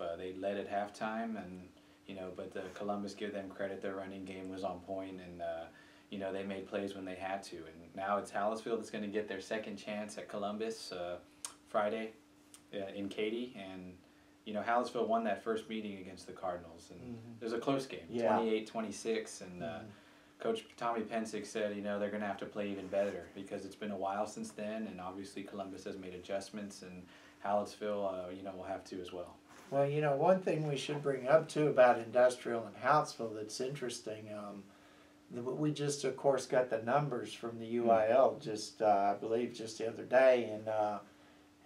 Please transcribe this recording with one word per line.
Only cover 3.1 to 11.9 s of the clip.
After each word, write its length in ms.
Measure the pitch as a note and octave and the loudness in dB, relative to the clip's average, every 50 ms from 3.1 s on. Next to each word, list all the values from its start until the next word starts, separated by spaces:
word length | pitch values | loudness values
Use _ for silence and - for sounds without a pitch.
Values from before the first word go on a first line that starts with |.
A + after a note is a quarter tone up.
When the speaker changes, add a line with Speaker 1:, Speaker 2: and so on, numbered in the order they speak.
| - | -6
Speaker 1:
give 180 | - G#2+ G2+ | -6 -6 -4
them 180 | - G2 F#2+ F#2+ | -4 -6 -6 -8
credit, 300 | F#2+ - G2+ G2 F#2+ F#2+ | -6 -4 -4 -4 -4 -4
their 160 | - G2 F#2+ | -4 -4 -4
running 300 | G2 F#2+ F#2+ G2 G2 F#2+ | -4 -6 -8 -8 -10 -10
game 240 | F#2 F#2+ F#2+ F#2+ F#2+ | -10 -8 -8 -8 -8
was 140 | F#2+ F#2+ G2 | -6 -4 -4
on 160 | F#2+ F2+ F2 | -4 -4 -4
point, 420 | F2 - F#2+ F#2+ F#2+ F#2+ F#2 F#2 | -6 -6 -6 -6 -6 -6 -8 -10
and, 200 | F2+ F2 F2 F2 | -12 -12 -10 -6
uh, 240 | E2+ E2 E2 D#2+ D#2+ - - - - - - - - - | -6 -4 -4 -6 -8 -10 -14 -20 -20 -20 -20 -20 -16 -10
you 100 | - G2 | -8 -6
know, 120 | F#2+ F#2+ | -4 -4
they 120 | F#2+ F#2+ G2 | -4 -4 -4
made 240 | G2+ G2 F#2+ F#2 - | -4 -4 -6 -6 -4
plays 260 | G#2+ G2+ G2+ G2 F#2 | -4 -2 -2 -2 -4
when 120 | F#2+ F#2+ | -6 -8
they 100 | F#2 F#2 | -8 -8
had 260 | F#2 F#2+ F#2+ G2 G2 | -6 -4 -4 -4 -4
to. 140 | - - F2+ | -6 -8 -12
And 400 | E2 D#2+ D#2 D#2+ E2 E2+ E2 - | -12 -12 -12 -16 -16 -18 -12 -6
now 220 | F#2+ F#2+ G2 G#2 G2+ | -2 0 2 2 2
it's 120 | F2+ - | 2 0
Hallettsville 480 | - G#2+ G2+ G#2+ A2+ A2 - A#2+ A2+ G#2+ | -2 0 2 2 0 0 -2 0 -2 -2
that's 140 | G#2+ - | -2 -2
gonna 160 | - G#2+ G#2 G2+ | -4 -4 -4 0
get 200 | G2+ A2 - - | 0 0 0 0
their 140 | G2 F#2+ | -4 -6
second 360 | - - A2 G#2+ G#2+ A2+ G2+ G2 | -4 -2 -2 -2 -2 -4 -8 -8
chance 400 | - G#2+ G#2 G#2 G#2 G#2 - G#2 | -6 -6 -4 -4 -4 -6 -8 -10
at 80 | - - | -10 -8
Columbus, 640 | - G#2 G2+ G#2 G#2 G#2+ A2 A2+ - - - - | -6 -4 -2 -2 -2 -2 -2 -2 -4 -4 -6 -8
uh, 260 | F#2 F2+ F2 F2 F2+ F2+ - - - - - - - - - - | -6 -6 -4 -4 -6 -8 -10 -14 -18 -12 -12 -12 -12 -12 -8 -2
Friday, 420 | - A2 G#2 G#2+ | 2 2 4 4